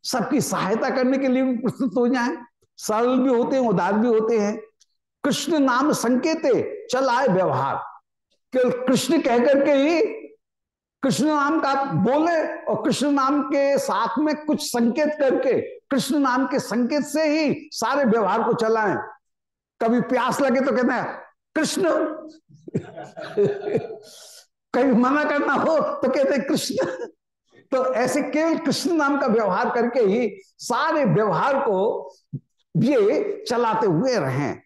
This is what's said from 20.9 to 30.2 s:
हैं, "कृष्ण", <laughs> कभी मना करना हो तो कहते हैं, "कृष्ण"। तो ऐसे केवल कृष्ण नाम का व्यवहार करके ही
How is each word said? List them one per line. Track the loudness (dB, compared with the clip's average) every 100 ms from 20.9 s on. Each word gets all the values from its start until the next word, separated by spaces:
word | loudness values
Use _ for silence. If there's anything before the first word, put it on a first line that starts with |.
हैं, | 0 -4 -10 -18 _ _ -2
"कृष्ण", | -2 0
<laughs> | 0 2 -2 -6 -16 -20 _ -20 -8 -8 -8 -16 -16 -14 -8 0 0 -2 -4 -4 -6 -14 -18 -20 -20 -20 _ _ _
कभी | 0 2
मना | 4 2 0
करना | 0 -2 0
हो | 0 0 0
तो | 0 -2 -2
कहते | 2 2
हैं, | 0 0
"कृष्ण"। | -2 -2 -4 -4 -4 -12 _ _ _ _ -20 _
तो | -2 0
ऐसे | 0 0 -2
केवल | -2 0 0 0
कृष्ण | -2 -2 -2
नाम | 0 0 0
का | 2
व्यवहार | 2 2 0 0
करके | 0 0 2
ही | 2 2